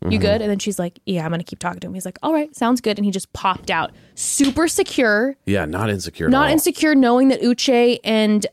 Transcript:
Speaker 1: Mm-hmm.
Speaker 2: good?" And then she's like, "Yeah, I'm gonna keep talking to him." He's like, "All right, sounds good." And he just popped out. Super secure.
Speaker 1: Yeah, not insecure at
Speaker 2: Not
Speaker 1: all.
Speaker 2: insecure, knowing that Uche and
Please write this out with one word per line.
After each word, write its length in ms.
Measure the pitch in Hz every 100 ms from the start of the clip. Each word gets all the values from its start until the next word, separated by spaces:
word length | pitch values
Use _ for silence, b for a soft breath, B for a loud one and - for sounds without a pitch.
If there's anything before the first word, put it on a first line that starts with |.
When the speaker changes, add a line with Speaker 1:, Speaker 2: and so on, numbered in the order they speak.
| -
Speaker 1:
Mm-hmm. 100 | 214
Speaker 2:
good?" 200 | 208 214
And 60 | 214
then 80 | 202
she's 180 | 214 190
like, 220 | 175 - -
"Yeah, 180 | 180 160
I'm 60 |
gonna 120 | 170
keep 140 | 170 196
talking 220 | 175 180
to 80 | 180
him." 80 | 185
He's 100 | 185
like, 140 | -
"All 100 | 294
right, 240 | 311 302 -
sounds 260 | 233 247
good." 180 | 220 208
And 60 | 202
he 40 |
just 240 | 185 -
popped 380 | - 196 180 -
out. 220 | 170 147 b b
Super 540 | - - - 277 277 330
secure. 680 | - 370 - 233 208 262 269 -
Speaker 1:
Yeah, 180 | 98 78
not 240 | 87 110
insecure 380 | 101 85 - 80
at 40 |
Speaker 2:
Not 140 | 269 285
Speaker 1:
all. 80 |
Speaker 2:
insecure, 400 | 311 359 - 311
knowing 360 | 285 240 247 269
that 120 | 262
Uche 560 | 240 240 - 240 240 -
and 420 | - 220 214 214 202